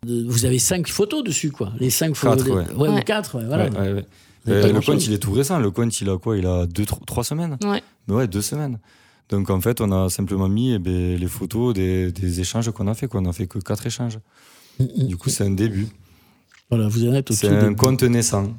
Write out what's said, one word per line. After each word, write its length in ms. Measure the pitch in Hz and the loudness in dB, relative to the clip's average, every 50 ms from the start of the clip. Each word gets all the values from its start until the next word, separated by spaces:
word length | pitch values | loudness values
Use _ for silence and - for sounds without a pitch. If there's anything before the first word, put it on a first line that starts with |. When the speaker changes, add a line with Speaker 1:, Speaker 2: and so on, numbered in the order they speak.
| 113 117 | -4 -2
Speaker 1:
Euh, 180 | 120 120 117 117 | -2 -2 -2 0
vous 180 | 123 113 120 | 0 0 2
avez 140 | 131 127 127 | 2 2 2
cinq 280 | - - 185 180 165 - | 2 2 0 0 -2 -4
photos 360 | - - 208 208 - 311 277 | 0 0 0 0 0 -4 -4
dessus, 280 | 214 151 - - 156 | -2 -4 -2 -2 -4
quoi. 200 | 139 - 120 95 107 113 | -4 -4 -6 -6 -4 -2
Les 100 | 127 131 | -2 0
cinq 240 | 117 - - 160 147 | 0 0 0 0 0
Speaker 2:
Quatre, 40 | - | 0
Speaker 1:
photos, 280 | - 120 113 - 127 | 2 2 4 4 2
les 60 | 131 | 2
Speaker 2:
ouais. 220 | 131 95 85 - - | 2 0 0 -2 0
Speaker 1:
ouais, 140 | - 139 156 | 0 2 2
ou 40 | 147 | 2
Speaker 3:
Ouais. 80 | 139 - | 2 2
Speaker 1:
quatre, 340 | - 214 214 208 - - 127 | 0 -2 -2 -2 -4 -6 -6
ouais, 80 | 113 | -4
voilà. 240 | 113 135 - 104 101 | -2 0 0 0 0
Speaker 2:
Ouais, 80 | 104 98 | 0 -2
ouais, 140 | 98 95 101 | -2 -2 -2
ouais. 120 | 98 95 - _ _ - _ - _ _ | -4 -6 -8 _ _ -20 _ -20 _ _
Speaker 1:
Vous 60 | 110 | 2
avez 80 | 98 101 | 4 6
Speaker 2:
Euh, 20 | |
Speaker 1:
pas 60 | 104 104 | 6 6
Speaker 2:
le 60 | 107 | 4
Speaker 1:
grand-chose. 220 | - - - 151 | 4 2 2 2
Speaker 2:
compte, 100 | 101 87 107 | 2 2 0
il 60 | 107 | 0
est 60 | 101 | 0
tout 120 | - 101 | 0 0
récent. 280 | 95 120 143 139 190 165 | 0 0 2 2 2 2
Le 120 | 123 101 | 0 0
compte, 300 | 87 - 120 117 107 - | 0 0 0 0 0 -2
il 80 | - 98 | -2 -2
a 80 | 95 90 | -2 -2
quoi ? 200 | - 113 113 101 | 0 -2 -2 0
Il 80 | 92 | 0
a 200 | 90 90 90 87 85 | 0 2 0 0 -2
deux, 180 | 87 95 104 | -2 -2 -2
tro-, 180 | - - - - | -2 -4 -8 -8
trois 180 | - - 120 120 | -6 -4 -4 -2
semaines ? 340 | - 147 156 175 165 147 127 208 | -2 -4 -4 -4 -4 -4 -4 -2
Speaker 3:
Ouais. 180 | 202 - - - - _ _ _ - | -2 -2 -2 -4 -8 _ _ _ -2
Speaker 2:
Mais 60 | 98 | 0
ouais, 120 | 113 131 110 | 0 0 0
deux 140 | 90 101 | -2 -2
semaines. 380 | 104 - - 147 151 143 123 110 _ _ _ _ _ _ _ _ _ _ | -4 -2 -4 -4 -4 -4 -6 -8 _ _ _ _ _ _ _ _ _ _
Donc, 200 | - 101 98 - | -2 -2 0 0
en 120 | 98 92 | 0 0
fait, 180 | 90 110 120 - | 2 0 0 2
on 100 | 117 104 | 0 2
a 180 | 98 95 95 92 | 2 2 2 0
simplement 400 | - - 101 92 104 95 95 95 | 0 -2 -2 -2 0 0 2 2
mis, 240 | 98 107 120 131 120 | 2 2 2 0 0
eh 60 | 104 | 0
ben, 380 | 87 92 92 90 90 90 90 87 | 0 0 0 0 0 0 0 0
les 100 | 90 90 | -2 -4
photos 460 | - - 95 90 - 113 120 123 117 | -4 -6 -8 -4 -2 0 0 0 0
des, 380 | 95 95 92 92 92 92 90 | 0 0 0 2 0 0 -2
des 300 | 87 87 92 90 87 87 | -2 -2 -2 -2 -2 -2
échanges 280 | 90 87 - 113 117 117 | -4 -2 -2 -2 -2 -2
qu'on 160 | 110 - 110 101 | -4 -2 -2 -2
a 60 | 110 | -2
fait, 140 | - - 123 | -2 -4 -4
quoi. 140 | - 101 | -2 -2
On 40 | 95 | -2
a 80 | 90 85 | -2 -2
fait 140 | - 101 90 | -4 -6 -6
que 120 | - 107 | -6 -10
quatre 260 | 95 - 107 104 - 120 | -6 -6 -6 -6 -4 -8
échanges. 320 | 117 - 123 120 110 113 - _ _ _ - - - - - - _ - | -6 -4 -6 -6 -6 -10 -14 _ _ _ -20 -20 -20 -20 -20 -20 _ -2
Speaker 1:
Mm, 40 | 131 | -2
mm, 240 | 127 - - 135 - | -2 0 -2 -2 0
Speaker 2:
Du 100 | 90 85 | -2 -4
coup, 120 | - - | -4 -4
Speaker 1:
mm. 20 | |
Speaker 2:
c'est 120 | - - 98 | -2 0 0
un 60 | 101 | 0
début. 360 | 98 95 104 113 101 95 104 113 - - - _ - _ _ _ _ _ _ _ _ - _ _ | 2 2 0 0 0 -2 -4 -4 -8 -16 -20 _ -20 _ _ _ _ _ _ _ _ -20 _ _
Speaker 1:
Voilà, 180 | 120 113 110 107 | 0 0 2 2
vous 180 | 107 117 117 120 | 2 2 2 2
en 60 | 127 | 2
êtes 160 | 139 131 - | 2 2 0
au 20 | 113 | -2
Speaker 2:
C'est 120 | 104 - 104 | 0 4 4
Speaker 1:
tout 60 | 101 | 6
Speaker 2:
un 80 | 104 | 6
Speaker 1:
début. 140 | 107 104 104 | 6 4 4
Speaker 2:
compte 280 | 101 120 - 131 123 127 | 4 4 4 4 4 4
naissant. 480 | 123 120 120 113 - - 101 98 101 117 | 4 4 4 2 2 0 0 0 -2 -4